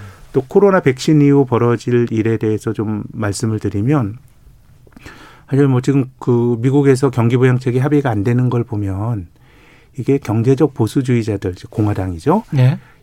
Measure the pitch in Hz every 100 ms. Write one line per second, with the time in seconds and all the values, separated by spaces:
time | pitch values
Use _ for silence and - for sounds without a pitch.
0 | - - - 139 131 196 202 190 143 123
1 | - 151 143 143 127 117 120 117 - 120
2 | 120 113 110 110 110 107 113 110 107 107
3 | - - 107 98 110 107 104 101 117 151
4 | 101 113 - _ - - _ - - -
5 | - - - - - 135 139 123 127 139
6 | 131 - - 120 120 117 131 143 139 127
7 | 139 123 113 123 127 127 123 123 127 147
8 | 131 107 101 123 123 120 107 107 101 95
9 | 110 113 85 _ _ _ - - _ -
10 | 123 139 - 113 113 135 156 - 110 143
11 | 127 120 110 101 98 90 - - 104 101
12 | 92 85 143 202 - 139 127 180 - _